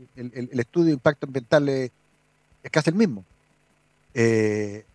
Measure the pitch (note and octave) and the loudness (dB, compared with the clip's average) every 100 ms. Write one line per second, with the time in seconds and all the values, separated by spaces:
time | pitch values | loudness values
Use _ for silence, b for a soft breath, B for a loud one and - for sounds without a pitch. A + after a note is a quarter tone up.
0 | B2 - B2 C3 B2 B2+ A#2 F3 E3 C#3 | -20 -16 -14 -10 -8 -6 -2 0 2 2
1 | D#3 C#3+ C#3 C3+ A#2 D#3 C#3+ C3+ B2 _ | 0 0 -6 -8 2 2 2 -4 -6 _
2 | _ _ _ _ _ _ C#3+ D#3 D#3 F3+ | _ _ _ _ _ _ -4 -2 0 2
3 | A3 G#2 F#2+ _ _ _ _ _ _ _ | 0 -2 -14 _ _ _ _ _ _ _
4 | _ - A2+ A2 G#2+ G#2+ G#2 G#2 - | _ 0 2 4 2 0 -6 -10 -10